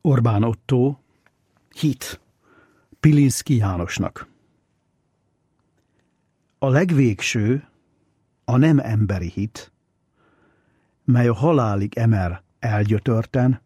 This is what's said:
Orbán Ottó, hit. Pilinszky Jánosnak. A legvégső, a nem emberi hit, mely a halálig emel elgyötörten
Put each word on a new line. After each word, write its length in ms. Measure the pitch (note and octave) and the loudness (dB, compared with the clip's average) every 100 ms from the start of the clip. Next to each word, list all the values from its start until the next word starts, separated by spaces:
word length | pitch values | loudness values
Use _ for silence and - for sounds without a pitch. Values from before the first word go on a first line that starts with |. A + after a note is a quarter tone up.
Orbán 420 | E3 C3 A#2 G#2 | 2 2 2 2
Ottó, 600 | A2+ A2 - C3 C3 C#3+ _ _ _ _ _ _ _ | 0 -4 -2 0 0 -2 _ _ _ _ _ _ _
hit. 460 | - D#3 B2+ - - _ _ _ _ _ _ _ _ | -4 -4 -4 -10 -16 _ _ _ _ _ _ _ _
Pilinszky 560 | D#3 D3 C#3 - - B2+ | 2 4 2 0 -2 0
Jánosnak. 720 | G#2 F2+ F2 - F#2 - - _ _ _ _ _ _ _ _ _ _ _ _ _ _ _ _ _ _ _ _ _ _ _ | 0 -2 -6 -4 -6 -6 -20 _ _ _ _ _ _ _ _ _ _ _ _ _ _ _ _ _ _ _ _ _ _ _
A 100 | C3+ | 0
legvégső, 1000 | C3+ F3+ D3+ B2+ G2 - A#2 G#2+ C3+ - _ _ _ _ _ _ _ | 2 2 2 2 0 -4 -2 -2 -2 -6 _ _ _ _ _ _ _
a 120 | - B2 | -2 2
nem 220 | D#3 D3 | 4 2
emberi 500 | A2+ A2 G#2 F#2+ F2 | 0 -2 -2 -4 -6
hit, 440 | - G#2+ - - _ _ _ _ _ _ _ _ _ _ _ _ _ | -8 -8 -10 -20 _ _ _ _ _ _ _ _ _ _ _ _ _
mely 240 | - A#2+ A#2+ | 0 2 2
a 60 | |
halálig 580 | G#2 D3 D#3 A2+ G2 G2+ - | 0 0 0 0 -2 -4 -2
emel 480 | A2+ G#2+ F2+ F2 _ _ | 0 2 -2 -6 _ _
elgyötörten 1040 | A#2+ G#2+ G#2 G#2+ - A2+ A2+ C3+ B2 C3 | -4 -2 0 -2 0 -2 -2 -2 0 -2